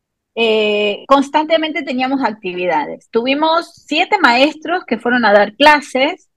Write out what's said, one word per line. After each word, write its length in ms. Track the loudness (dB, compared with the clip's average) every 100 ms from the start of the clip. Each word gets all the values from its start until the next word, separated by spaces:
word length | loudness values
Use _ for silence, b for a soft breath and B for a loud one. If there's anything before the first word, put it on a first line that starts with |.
| _ _ _ -2
eh, 680 | 0 2 0 0 -2 -6 0
constantemente 760 | 0 2 -2 0 -2 -2 -6
teníamos 400 | -6 -4 -4 -2
actividades. 840 | -4 -4 -10 -4 -2 -2 -4 -12 _
Tuvimos 640 | -4 -2 -2 0 -2 -4 _ -6
siete 320 | -4 -2 2
maestros 640 | 2 4 0 0 -6 -8 -4
que 120 | -4
fueron 260 | -2 0
a 80 | 4
dar 240 | 4 2 4
clases. 760 | 4 4 0 -4 -2 -4 _